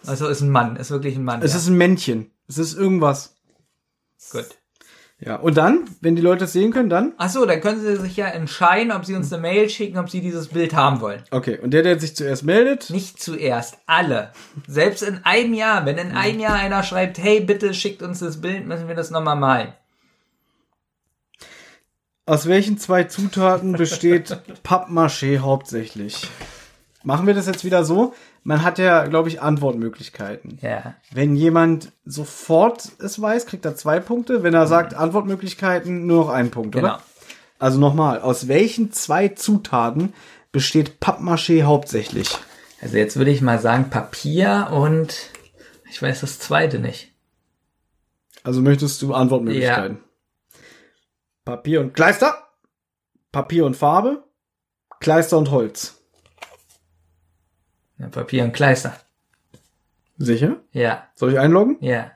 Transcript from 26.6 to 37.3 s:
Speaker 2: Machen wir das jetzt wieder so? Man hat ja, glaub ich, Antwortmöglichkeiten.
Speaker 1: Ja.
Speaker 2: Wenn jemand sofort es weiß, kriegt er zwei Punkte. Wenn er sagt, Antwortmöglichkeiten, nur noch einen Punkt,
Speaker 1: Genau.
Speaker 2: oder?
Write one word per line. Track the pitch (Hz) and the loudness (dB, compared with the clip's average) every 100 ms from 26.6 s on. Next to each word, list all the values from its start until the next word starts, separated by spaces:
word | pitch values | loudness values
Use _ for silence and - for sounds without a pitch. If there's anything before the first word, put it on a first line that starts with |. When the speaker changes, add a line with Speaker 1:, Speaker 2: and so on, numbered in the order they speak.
| - _ _ _ | -20 _ _ _
Speaker 2:
Machen | - 147 190 | -4 0 2
wir | |
das | 202 185 | 2 0
jetzt | 185 180 | -6 0
wieder | 180 | 2
so? | 156 180 254 - - _ | 2 2 2 -2 -20 _
Man | - 151 | -2 0
hat | 175 175 | 0 2
ja, | 185 165 147 | 4 4 4
glaub | 160 165 | 0 0
ich, | 160 | -2
Antwortmöglichkeiten. | 147 147 139 120 113 - - - 101 101 - - | -2 0 0 -2 -6 -8 -18 -12 -12 -12 -14 -12
Speaker 1:
Ja. | 117 110 123 - _ | -8 -8 -10 -20 _
Speaker 2:
Wenn | 127 147 143 | -2 0 2
jemand | 165 165 165 160 - _ - | 4 4 4 2 -4 _ -16
sofort | 143 147 - - 160 220 233 - - | -12 -12 -12 0 4 4 2 -12 -14
es | 196 208 | -12 -6
weiß, | 214 233 240 | -2 -2 -4
kriegt | 185 160 | -8 -8
er | 151 | -6
zwei | 156 165 | -2 -2
Punkte. | 185 240 240 240 | -2 -6 -2 0
Wenn | 175 | 2
er | 165 156 | 4 6
sagt, | 170 165 | 4 2
Antwortmöglichkeiten, | - 165 202 196 190 190 - 190 180 175 180 175 | -2 0 0 -2 -6 -8 -4 -2 -2 -2 -6 2
nur | 165 156 | 2 4
noch | |
einen | 127 120 | 0 -2
Punkt, | 120 110 | -4 -4
Speaker 1:
Genau. | 127 113 104 | 0 0 -2
Speaker 2:
oder? | - _ - | -12 _ -20